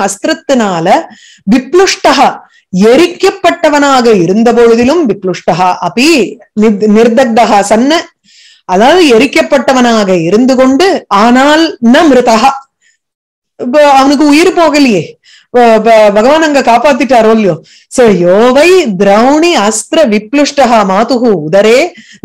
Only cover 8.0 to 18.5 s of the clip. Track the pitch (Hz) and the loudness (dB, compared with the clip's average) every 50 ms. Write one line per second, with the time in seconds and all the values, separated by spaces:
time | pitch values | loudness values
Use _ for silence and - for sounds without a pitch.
8 | 330 - _ _ _ _ _ _ - - _ _ _ - 180 185 214 269 320 370 | -4 -8 _ _ _ _ _ _ -20 -20 _ _ _ -4 -2 0 2 2 2 2
9 | 370 202 233 220 269 277 - 320 311 320 294 269 233 - 269 254 247 240 226 220 | 2 2 2 2 0 0 -2 -2 -2 0 -2 -2 0 0 0 0 0 0 0 0
10 | 208 190 190 175 160 165 190 214 262 254 269 247 262 262 269 269 349 392 339 254 | 0 -2 -2 -2 -2 0 0 0 0 0 2 2 2 2 2 0 0 0 -2 -4
11 | - - 202 196 214 240 240 254 269 294 302 320 330 311 - - 240 226 247 302 | -4 -4 -2 0 0 2 2 2 2 2 2 0 0 -2 -4 -2 0 2 2 2
12 | 349 311 254 247 - - 226 220 233 277 - - - _ _ _ _ _ _ _ | 2 2 2 2 2 2 0 0 0 -2 -2 -4 -10 _ _ _ _ _ _ _
13 | _ _ _ _ _ _ _ _ _ _ _ - - 247 247 302 294 285 277 269 | _ _ _ _ _ _ _ _ _ _ _ -12 -8 -4 0 0 2 2 2 2
14 | 269 277 294 254 302 294 285 302 349 381 - 359 330 311 285 302 285 262 214 175 | 2 2 0 0 2 2 2 2 2 0 0 0 0 0 0 0 0 0 0 -2
15 | 147 - - _ _ _ - - _ _ - 247 240 233 226 220 202 226 226 220 | -4 -8 -14 _ _ _ -20 -20 _ _ 0 0 2 2 2 2 2 2 2 2
16 | 214 208 196 208 214 254 294 320 330 311 294 277 247 339 339 359 349 302 285 240 | 2 2 2 0 0 0 0 0 0 0 -2 -2 0 0 0 0 0 0 0 -2
17 | 285 233 254 233 220 220 226 226 214 185 160 147 - _ _ _ _ _ - - | -2 0 0 2 2 2 2 0 0 -2 -4 -6 -8 _ _ _ _ _ -2 0
18 | 247 226 196 175 175 175 180 202 233 247 | 2 2 2 2 0 0 2 2 2 2